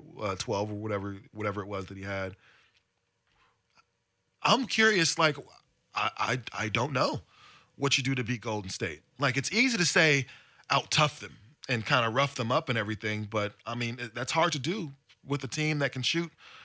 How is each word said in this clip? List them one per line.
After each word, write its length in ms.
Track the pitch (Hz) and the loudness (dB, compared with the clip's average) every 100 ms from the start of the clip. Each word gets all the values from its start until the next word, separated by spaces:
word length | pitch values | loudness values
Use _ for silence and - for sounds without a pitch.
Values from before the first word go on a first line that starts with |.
| - - | -14 -6
uh, 160 | 104 95 | -4 -4
twelve 320 | - 101 107 | -2 -2 -2
or 40 | 104 | -4
whatever, 420 | 107 101 98 98 - | -4 -4 -4 -8 -12
whatever 300 | 107 107 98 | -6 -4 -4
it 60 | 98 | -4
was 180 | 101 92 | -6 -8
that 120 | 98 | -10
he 60 | |
had? 320 | 98 98 95 95 _ _ _ _ _ _ _ _ _ _ _ _ _ _ _ _ _ _ _ _ | -6 -6 -6 -10 _ _ _ _ _ _ _ _ _ _ _ _ _ _ _ _ _ _ _ _
I'm 240 | - 226 240 | 2 2 2
curious, 540 | - 220 208 160 - | 4 4 6 2 4
like, 180 | 160 147 - - _ _ _ | 2 2 -8 -20 _ _ _
I, 160 | - 107 - | -2 -2 0
I, 220 | 104 127 113 95 | 0 0 -4 -6
I 60 | 110 | -2
don't 220 | 107 135 | 0 0
know 300 | 131 185 285 - _ - - _ - | 2 0 0 -8 _ -20 -20 _ -4
what 240 | 139 135 | 0 2
you 40 | |
do 120 | 131 131 | 2 -2
to 80 | |
beat 180 | 110 120 | -2 -4
Golden 300 | 117 107 95 | -2 -4 -4
State. 300 | - 98 73 _ - | -4 -4 -6 _ -2
Like, 180 | 139 123 | 0 0
it's 140 | 127 | 0
easy 260 | 208 262 233 | 2 2 2
to 80 | 170 | 2
say 400 | 185 160 143 127 - - _ - | 6 6 6 2 -10 -20 _ 0
out-tough 480 | 135 - - 151 - | 0 2 2 2 2
them 180 | 101 - 104 _ - | -12 -16 -20 _ -4
and 160 | 120 | -2
kinda 260 | 104 139 113 | 2 4 4
rough 260 | 117 139 - | 2 0 0
them 160 | 113 | 0
up 180 | 135 156 | 0 2
and 80 | 117 | -2
everything, 500 | 104 107 110 107 104 | -2 -4 -4 -4 -2
but, 240 | 107 104 - - | -2 -2 -6 -8
I 80 | |
mean, 240 | 120 120 123 | -6 -6 -6
it, 140 | 123 | -10
that's 180 | 117 127 | -6 -2
hard 200 | 165 170 | 2 2
to 80 | 147 | 0
do 320 | 135 214 160 139 _ - - | -2 -4 -6 -10 _ -20 -6
with 180 | 139 | -6
a 40 | 131 | -4
team 320 | - 156 151 | -2 -2 0
that 120 | 139 | -2
can 100 | 131 | -2
shoot 280 | 123 170 170 - - - | -2 -2 -4 -10 -20 -20